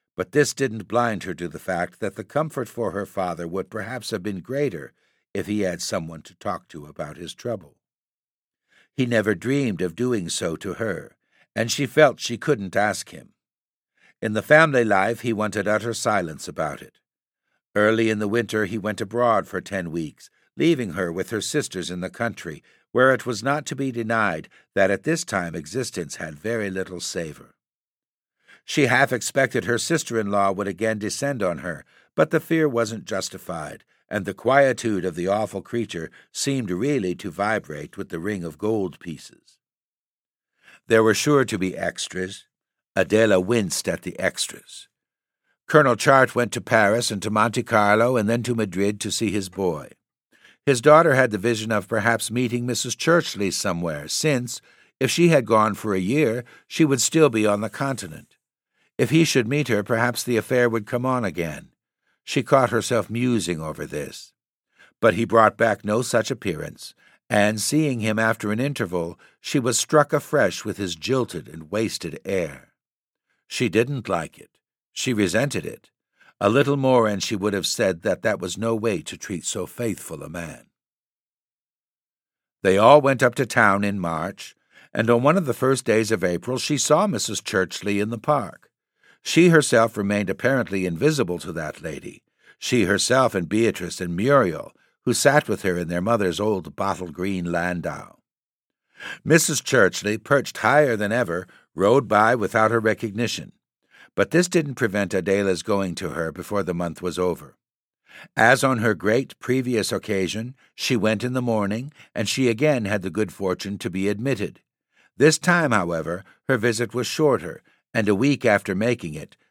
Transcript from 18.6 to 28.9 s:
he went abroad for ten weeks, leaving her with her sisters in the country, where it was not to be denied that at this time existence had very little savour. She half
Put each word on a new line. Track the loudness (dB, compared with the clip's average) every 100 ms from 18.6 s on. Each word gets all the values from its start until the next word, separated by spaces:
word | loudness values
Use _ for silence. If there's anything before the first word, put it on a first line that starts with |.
| -4
he | -4
went | -6 -6
abroad | -6 0 2 2 -2
for | -8
ten | -6 -8 -6
weeks, | -6 -6 -10 -20 _ _ -2
leaving | 0 2 -2
her | -4 -4
with | -4 -4
her | -6
sisters | -4 -4 -4 -8 -8
in | -8
the | -8
country, | -6 -6 -6 -12 -14 _ _ _
where | 2 4
it | 4
was | -2 -4
not | -2 -4 -4
to | -6
be | -6
denied | -4 -2 0 0 -2 -8 _ _
that | 2 2
at | 2
this | -2 -4
time | -2 -4 -4
existence | -8 -8 -8 -6 -8 -10 -10
had | -12 -10
very | -6 -4 -4
little | -6 -8 -8
savour. | -8 -8 -8 -12 -20 _ _ _ _ _ _ _ _ _ _ -20 -6
She | 0
half | 2